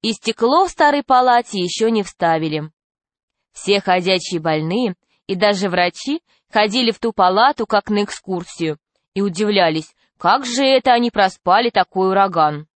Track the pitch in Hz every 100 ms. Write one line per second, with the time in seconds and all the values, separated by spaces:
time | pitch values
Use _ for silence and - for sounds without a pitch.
0 | 220 214 - 220 233 302 370 - 302 285
1 | - 254 254 240 240 202 175 - 220 226
2 | 196 - 170 160 160 151 151 _ _ _
3 | _ _ _ _ _ - - 202 190 185
4 | 180 185 - 175 160 156 156 202 247 180
5 | _ _ - 190 208 202 196 175 180 -
6 | - 302 _ _ _ 220 214 226 233 208
7 | 233 214 185 190 254 294 220 208 - 208
8 | 208 - - 180 175 - 160 151 _ _
9 | _ - 202 165 214 202 170 160 156 _
10 | _ _ 175 233 254 240 269 269 262 240
11 | 240 - 190 - - 196 247 202 180 190
12 | 190 190 196 170 151 151 151